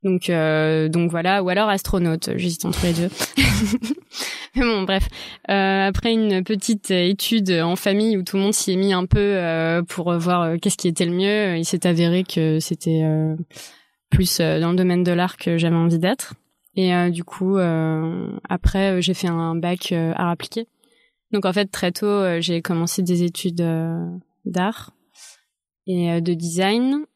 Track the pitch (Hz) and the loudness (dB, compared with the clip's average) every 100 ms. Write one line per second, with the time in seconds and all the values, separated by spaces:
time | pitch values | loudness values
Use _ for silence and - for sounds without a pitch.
0 | 196 180 - 170 156 156 156 160 156 165 | 0 0 0 0 2 2 2 2 2 2
1 | 170 165 170 202 180 185 214 196 - 196 | 0 0 0 0 0 0 0 0 0 0
2 | 175 160 - - 180 165 175 170 180 165 | 2 0 -4 -4 -2 -2 -4 0 0 0
3 | 175 - - - 269 - 214 226 220 294 | -2 -2 -6 0 2 2 0 -2 -4 -8
4 | - - - - - 240 240 214 185 190 | -8 -12 -10 -10 -8 -2 0 2 0 0
5 | - - - - - 196 190 190 196 190 | -2 -4 -16 -18 -2 0 2 2 2 0
6 | 233 226 220 185 185 220 - 214 - 185 | 0 2 2 2 0 -2 0 -4 0 2
7 | 175 196 - 233 190 175 165 180 - 196 | 2 0 0 0 2 2 2 0 0 2
8 | 220 214 180 196 196 214 - 185 196 185 | 2 0 0 0 0 0 0 2 2 2
9 | 180 - 202 196 170 165 165 170 175 - | 2 2 4 0 0 0 0 0 -2 -4
10 | 175 170 165 180 170 165 208 - 180 165 | -2 0 2 0 0 0 -2 0 -2 0
11 | 175 175 196 214 208 170 170 180 180 170 | 0 0 0 0 0 -2 -2 -2 0 2
12 | 170 180 185 - 160 156 156 165 - 160 | 2 2 0 0 2 0 -2 -4 0 2
13 | 156 156 156 160 175 - - - _ _ | 2 2 0 -2 -8 -14 -20 -20 _ _
14 | _ - 180 - 160 160 170 180 185 175 | _ 2 2 2 0 2 2 2 2 2
15 | 180 175 180 - - 170 165 165 165 170 | 2 2 0 -2 -2 0 2 2 4 2
16 | 175 262 - - _ _ _ - 185 180 | 2 -2 -6 -14 _ _ _ -2 0 2
17 | 175 170 170 - 185 196 175 160 160 160 | 0 -2 -6 -4 0 2 2 0 0 0
18 | 160 180 - - - 180 - 196 196 185 | -2 -4 -6 -8 -6 0 0 2 2 2
19 | 175 180 180 165 165 165 170 180 - 170 | 0 0 -2 -2 -2 -2 -2 -4 -2 -2
20 | 165 165 175 170 - - 233 _ _ _ | 0 0 -2 -2 -6 -10 -10 _ _ _
21 | _ _ _ 208 196 185 202 - 180 180 | _ _ _ -2 0 0 -2 -2 -4 -2
22 | 208 202 190 170 165 170 165 170 170 - | 0 2 2 0 0 -2 0 -2 0 -2
23 | 180 175 175 170 185 170 170 160 165 165 | 0 2 0 -2 -4 -2 0 0 -2 -4
24 | 170 180 - _ - 180 185 226 - _ | -6 -10 -16 _ -6 -2 -2 -4 -14 _
25 | _ _ - - _ _ _ _ - 180 | _ _ -20 -20 _ _ _ _ -4 -2
26 | 170 170 170 170 170 165 190 220 254 285 | 0 0 0 -2 -2 0 0 2 2 0
27 | 302 | -4